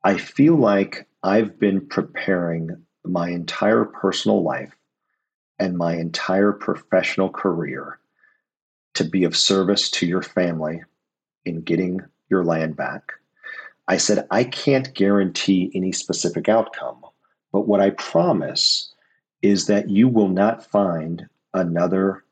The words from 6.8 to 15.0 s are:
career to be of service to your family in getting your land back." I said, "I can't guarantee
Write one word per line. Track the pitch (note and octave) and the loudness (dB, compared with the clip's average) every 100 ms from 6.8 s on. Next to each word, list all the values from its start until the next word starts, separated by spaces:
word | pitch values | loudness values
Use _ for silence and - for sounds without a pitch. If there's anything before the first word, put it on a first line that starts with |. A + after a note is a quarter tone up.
| _ F#2 - - F#2+ | _ 0 0 -2 -2
career | - G2 E2 E2 D#2 - - _ _ _ _ _ _ _ _ _ - | 0 -2 -2 -4 -8 -12 -16 _ _ _ _ _ _ _ _ _ -4
to | D#2+ | -2
be | F#2+ | 0
of | F2 - | 0 0
service | - G2 F#2 G2+ - | 2 2 2 0 -2
to | - F2 | -2 -2
your | F2+ | -2
family | - - F2 E2 D#2 E2+ - _ _ _ _ _ F2+ | -4 -2 -2 -2 -6 -8 -14 _ _ _ _ _ -10
in | E2 | -8
getting | D#2+ - F#2 F#2 - _ _ | -2 0 0 -4 -10 _ _
your | F#2+ | 0
land | E2+ D#2+ D#2+ D2+ | 2 0 -2 -4
back." | D2 C#2 - - _ _ - - - _ - | -8 -8 -14 -18 _ _ -18 -16 -18 _ -2
I | F#2 | 0
said, | - G#2 - | 2 0 0
"I | G2+ | 0
can't | B2 - - C3+ C3 | 0 -2 0 0 0
guarantee | - | 0